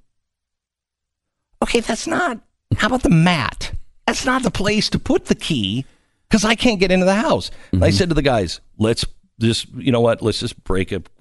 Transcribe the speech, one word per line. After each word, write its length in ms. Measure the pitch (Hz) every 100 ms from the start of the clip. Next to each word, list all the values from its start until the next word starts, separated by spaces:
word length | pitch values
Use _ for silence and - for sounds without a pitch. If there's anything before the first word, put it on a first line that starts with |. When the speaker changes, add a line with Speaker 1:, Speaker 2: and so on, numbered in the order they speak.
| _ _ _ _ _ _ _ _ _ _ _ _ _ _ _ -
Speaker 1:
Okay, 180 | 220 240
that's 260 | 226 233 -
not, 320 | - 359 226 _ _ - -
how 100 | 214
about 160 | 254
the 60 | 285
mat? 640 | 160 170 170 110 - - - - - -
That's 180 | 233 277
not 180 | 262
the 80 | 247
place 380 | - 196 214 -
to 100 | -
put 260 | - 320 -
the 100 | -
key 500 | - 139 95 113 135 _ _ _ -
'cause 140 | 220
I 120 | 220 226
can't 240 | 254 202
get 120 | 185
into 140 | 185 185
the 80 | 196
house. 360 | 294 123 - - -
And 120 | 92
I 60 | 143
Speaker 2:
Mm-hmm. 80 | 196
Speaker 1:
said 120 | 180
to 60 | 151
the 60 |
guys, 360 | 135 117 90 - _ -
"Let's 260 | 110 113 - - _ -
just, 280 | 113 110 - 127
you 160 | 131
know 100 | 120
what, 200 | 117 113
let's 160 | 110 -
just 240 | 120 -
break 280 | - 95 92
a 120 | 95 - _